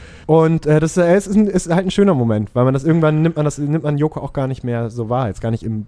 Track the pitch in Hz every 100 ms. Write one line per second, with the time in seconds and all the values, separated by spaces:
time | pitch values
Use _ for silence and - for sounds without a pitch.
0 | - - - 160 160 165 147 151 160 180
1 | 170 196 190 208 208 180 165 170 190 202
2 | 202 143 113 107 104 123 131 135 151 165
3 | 156 156 165 156 151 - 147 156 147 143
4 | 151 - 139 143 131 131 123 117 117 120
5 | 110 123 117 - 113 113 113 110